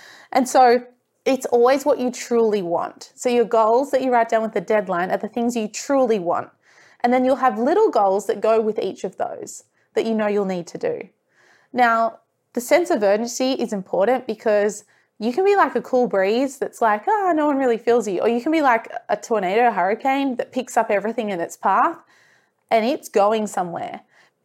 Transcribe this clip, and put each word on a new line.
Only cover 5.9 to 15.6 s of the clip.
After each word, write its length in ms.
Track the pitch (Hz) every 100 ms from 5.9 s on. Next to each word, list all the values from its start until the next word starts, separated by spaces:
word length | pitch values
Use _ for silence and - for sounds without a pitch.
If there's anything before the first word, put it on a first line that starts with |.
| 269 247 214
want. 320 | 170 131 - _ _ _ _ _
And 100 | 240
then 140 | 254
you'll 120 | 254 262
have 220 | 262 214
little 300 | 254 370 427
goals 380 | 233 196 196 214
that 160 | 214
go 180 | 220 226
with 180 | 220 208
each 260 | 190 -
of 120 | 190 -
those 480 | - - 196 - _ _ _
that 100 | 220
you 100 | 226
know 120 | 220 208
you'll 180 | 208
need 220 | 190 185 170
to 120 | -
do. 300 | 156 160 - _ _ _ _ _ _
Now, 460 | 247 240 226 226 - _ _ _
the 60 | 247
sense 300 | 247 311 349
of 120 | 285
urgency 500 | 202 208 240 - 262
is 200 | 269 226
important, 540 | 202 190 175 208 254 240
because 580 | 214 226 208 208 196 - _ _ _
you 140 | 220
can 100 | 247
be 140 | 392
like 180 | 392